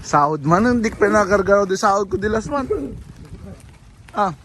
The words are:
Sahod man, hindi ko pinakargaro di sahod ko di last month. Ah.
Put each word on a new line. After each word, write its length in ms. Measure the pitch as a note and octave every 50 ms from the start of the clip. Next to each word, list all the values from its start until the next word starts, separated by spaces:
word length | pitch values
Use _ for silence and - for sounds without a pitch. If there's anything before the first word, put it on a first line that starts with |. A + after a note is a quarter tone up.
| -
Sahod 400 | - - D3 C#3+ D3 D#3 D3+ C3+
man, 240 | D3 E3+ F#3 G#3+ B3
hindi 240 | B3 A#3+ G#3+ A3+ -
ko 80 | -
pinakargaro 640 | G#3 G3+ G#3 G#3+ G#3 F3+ G3+ G3+ F#3+ F3+ G3+ G3+ G3+
di 140 | F#3 F#3+ F#3
sahod 320 | - G#3 G3 G3+ G#3 F#3+
ko 40 | F#3 G3
di 100 | G3 G#3+
last 220 | A3 A3+ A3 -
month. 180 | D4 C#4+ C4 B3 G#4+ F4 - C4 A3 - - - - - - - - - - G3+ F#3+ - - - - - - - - - - - -
Ah. 220 | - G#3 F#3+ D#3 - -